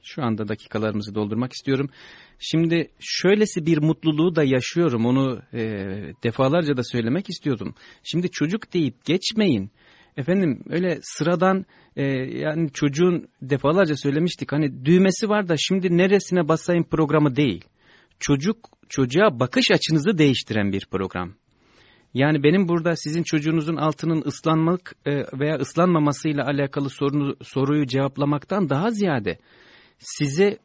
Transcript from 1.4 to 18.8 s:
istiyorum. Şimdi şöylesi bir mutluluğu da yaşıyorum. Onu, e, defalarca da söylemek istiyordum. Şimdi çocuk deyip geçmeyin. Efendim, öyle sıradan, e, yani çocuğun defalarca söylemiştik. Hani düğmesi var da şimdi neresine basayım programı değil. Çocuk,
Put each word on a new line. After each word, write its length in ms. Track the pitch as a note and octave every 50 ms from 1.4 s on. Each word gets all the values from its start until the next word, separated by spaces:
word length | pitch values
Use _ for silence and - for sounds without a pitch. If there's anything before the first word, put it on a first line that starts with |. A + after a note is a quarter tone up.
| B2 B2+ -
istiyorum. 360 | - - - C3+ C3 C#3 C#3 _ - - - - - - - _ _
Şimdi 520 | - - - D#3+ E3+ E3 E3 E3+ D3+ - _ _
şöylesi 680 | - - - - - F3+ G3+ G#3 G#3+ G#3 - F#3 D3+
bir 120 | D#3+ E3+ D3+
mutluluğu 580 | D3 D#3 D#3+ - - D#3+ D3+ D3 E3 F#3 E3+
da 80 | D#3+ D3+
yaşıyorum. 640 | C3+ C3 B2+ B2 - - E3 F3 D#3+ A#2+ A2+ A2+
Onu, 360 | A#2+ B2+ C3+ C3+ C3 B2 G2+ - _ -
e, 60 | A#2+ A2+ A2 G#2+ G2+ F#2+ G2 F#2+ G#2 G2+ C#2+ G#2+ _ -
defalarca 540 | A#2 A2 - C3+ C3+ C#3+ F3 E3+ C#3+ C#3+ B2+
da 60 | A#2+
söylemek 460 | - - A#2+ A2+ A2+ B2+ E3+ G3 -
istiyordum. 460 | F3+ - - D3+ C3 G#2+ G2 F#2 - _ - - - _ _
Şimdi 280 | - - E3 F3+ F3+
çocuk 420 | - - C#3+ D#3 F#3 A3+ - _ -
deyip 320 | F3+ D#3+ C3 A#2 _ _
geçmeyin. 680 | - D3+ F#3+ - - A3 G#3+ G#3+ F#3+ C3+ G#2 F#2+ G#2 _ _ _ _ _ _ - _ _ -
Efendim, 460 | C3 C#3+ F3+ G3+ F#3+ D#3+ B2 - - -
öyle 300 | - E3 F3+ F#3 E3 -
sıradan, 640 | - - - - D3+ D#3+ F3+ E3+ F3+ F#3+ F#3+ F#3+ F#3+ _ _ _ _ _ _
e, 80 | - C#3+ C#3 C3+ C3 C3 B2+ A#2 B2+
yani 320 | D3 D3+ D3+ E3 E3 D3 C3
çocuğun 540 | - D#3 D3 C#3 C#3+ F3 F3+ F3 D#3 - - _ _
defalarca 540 | - C3 C#3+ C3 - C3+ D#3+ F#3+ G3 D#3 D3+
söylemiştik. 560 | C#3 - C#3+ C#3 D3 E3 F3+ - - C#3 -
Hani 340 | - D3 D#3 C#3+ C3 C3+ B2+
düğmesi 440 | D3 E3+ F#3 G3 F#3+ F#3 - - G3+
var 180 | G#3 G#3 G3+ F3
da 80 | E3 D3
şimdi 400 | - - F#3 G3 F3+ F#3 F3 E3+
neresine 500 | F#3 F#3+ G3+ G3 F#3 - F3+ F3+ E3 C#3+
basayım 360 | D#3+ D#3 - - F3 F3 E3
programı 520 | _ - D#3 D#3+ C#3 D3+ D#3 D3 D3 B2+
değil. 300 | B2+ D3+ C3 F#2 E2 - _ _ _ _ _ _ _ _ _ _ _
Çocuk, 380 | - - C#3+ C3+ C#3 F#3+ A3 _ _ - _ _